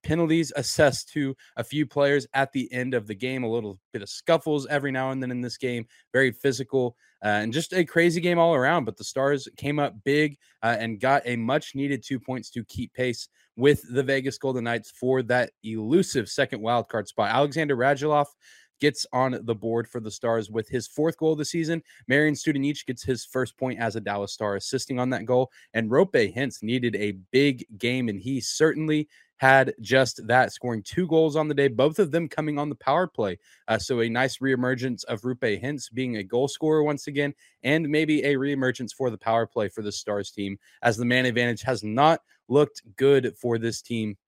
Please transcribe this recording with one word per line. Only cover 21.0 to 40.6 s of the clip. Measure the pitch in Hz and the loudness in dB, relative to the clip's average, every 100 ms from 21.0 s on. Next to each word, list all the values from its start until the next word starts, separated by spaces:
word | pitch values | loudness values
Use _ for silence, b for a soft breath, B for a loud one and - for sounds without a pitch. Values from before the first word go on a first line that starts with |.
| 160 156 | -2 2
goal | 160 | 0
of | 151 | 2
the | |
season. | 147 170 156 170 b b - | 0 -2 -2 -4 b b 0
Marian | 139 151 | 4 4
Studenic | 139 - 143 143 147 | 2 -2 0 -2 -4
gets | - 123 | -8 -8
his | - 120 | -4 -4
first | - 131 123 _ | -4 -4 -4 _
point | 131 113 | -6 -2
as | 117 | -4
a | 110 | -4
Dallas | 101 101 101 | -4 -4 -6
Star, | - 107 101 | -4 -4 -4
assisting | - 131 - 127 | -4 -6 -4 -2
on | 127 | -2
that | 120 113 | -2 2
goal. | 127 131 b b | 2 2 b b
And | 113 113 | -4 2
Roope | 131 190 139 104 | 2 4 2 2
Hintz | 117 135 - | -2 -6 -6
needed | 107 127 120 101 | -4 0 0 -2
a | 104 95 92 | -4 -6 0
big | 131 143 123 - 104 | 2 4 0 -10 -6
game, | 117 127 120 | -2 -2 -2
and | 98 | -4
he | 113 135 | -6 -6
certainly | - - 156 143 156 151 151 b b _ | -6 2 2 2 -2 -2 -4 b b _
had | 131 135 131 - | 6 6 4 -2
just | 101 131 123 - 110 | 2 4 4 -2 2
that, | 123 127 | 2 2
scoring | - 123 113 | -2 -6 -6
two | - - 180 | -4 -4 2
goals | 160 160 | 2 2
on | 147 151 | 0 0
the | |
day, | 139 139 | 2 2
both | 113 143 160 | 4 2 4
of | 175 | 0
them | 160 165 | 0 -2
coming | - 151 143 | -4 -4 -4
on | 147 | -6
the | 135 | -4
power | - 156 185 | 0 0 0
play. | - 104 90 b b - | -2 -4 -4 b b -2
Uh, | 110 | -2
so | - 123 | 0 0
a | 117 | 0
nice | 117 135 - | 2 0 0
reemergence | 135 127 127 127 131 113 - | 0 0 0 -2 -4 -6 -6
of | 120 | -6
Roope | 127 123 117 98 | -6 -2 -2 -2
Hintz | 123 147 - | -4 -6 -8
being | 117 127 110 | -6 -4 -6
a | |
goal | 95 120 139 | -2 0 0
scorer | - 156 156 | -2 0 2
once | 151 143 - | 2 -2 -4
again, | 143 143 - b b | -2 -2 -4 b b
and | 123 156 151 | 0 2 2
maybe | 151 156 151 | 0 2 2
a | 143 139 | 2 0
reemergence | 139 139 127 120 120 | 0 0 -2 -2 -8
for | - 127 | -4 -4
the | 107 | -2
power | - 113 | 0 0
play | 113 120 104 | 0 -2 -4
for | - | -4
the | 104 | -8
Stars | - - 101 98 | -6 -4 -4 -4
team, | - 98 101 | -6 -6 -8